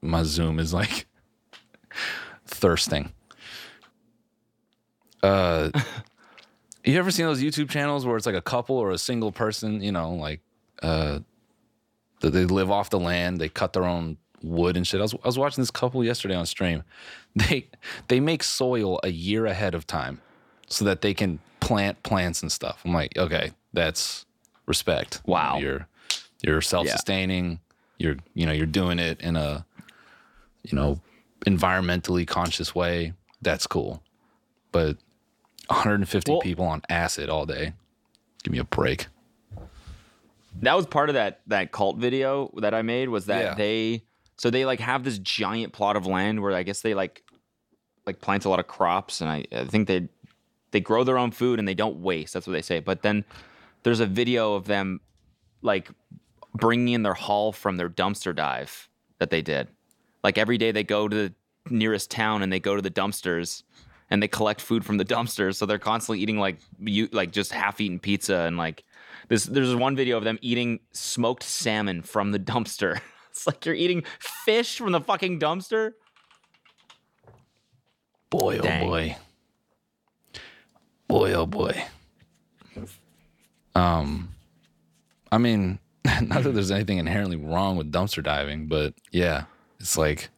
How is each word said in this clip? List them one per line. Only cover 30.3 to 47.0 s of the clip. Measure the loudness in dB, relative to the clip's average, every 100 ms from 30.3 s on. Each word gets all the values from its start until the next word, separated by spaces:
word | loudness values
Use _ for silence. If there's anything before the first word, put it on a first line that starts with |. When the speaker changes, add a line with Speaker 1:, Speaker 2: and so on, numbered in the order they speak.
| _ _ _
Speaker 1:
you | -4 0
know, | 0 0 -6 _ _ _
environmentally | 2 4 4 4 2 0 2 0
conscious | 2 0 0 -2 -4
way. | 0 0 0 -2 -6 _ _
That's | -2 0 0
cool. | -2 -2 -8 _ _ _ _ _ _ _
But | 0 2 0 _ _ _ _ _ -20 0
a |
hundred | 2 4 2
and | 2
fifty | 0 2
Speaker 2:
Well | 0
Speaker 1:
people | 0 -2 -2
on | -2 -2
acid | -2 0 -2 -2
all | -2 -2
day. | -4 -6 -8 _ _ _ _ _ _
Give | -6
me | -4
a |
break. | -2 0 0 0 -6 _ _ _ _ -18 -18 -20 -20 -20 -20 _ _ _ _ 0
Speaker 2:
That | 4 4
was | 2
part | 2 2
of |
that, | 2 0 -4 -2
that | 0 0
cult | 0 0 2
video | 0 0 0 -2 -4 -2
that | -2
I | 0
made | 0 -2 0
was | -2 0
that | -2
Speaker 1:
Yeah. | 0
Speaker 2:
they, | -2 0 0 0 -2 -6 _ _ _
so | 0
they, | 2
like, | 0 0
have | 0 -2
this | -2 -4
giant | -4 -2 -2 -2 -6
plot | -2 0 0
of | 0
land | 0 2 0
where | 0
I | -2
guess | -2 -4
they, | -2
like, | -2